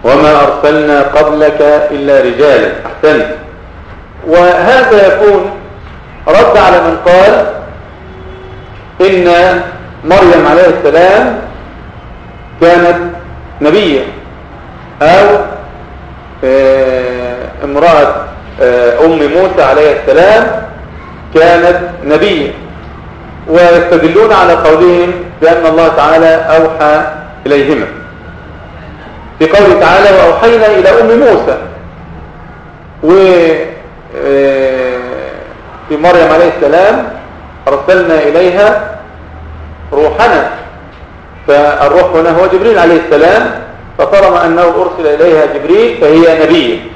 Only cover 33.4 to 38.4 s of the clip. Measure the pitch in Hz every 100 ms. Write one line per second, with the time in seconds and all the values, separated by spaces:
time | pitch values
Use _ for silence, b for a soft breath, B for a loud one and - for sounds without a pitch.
33.4 | 165 156 120 - - - - 135 139 139
34.4 | 139 135 131 131 127 127 123 131 131 -
35.4 | - - - - - 151 170 175 160 160
36.4 | 170 - 143 160 202 226 226 - - -
37.4 | - - 135 139 - 185 170 160 147 160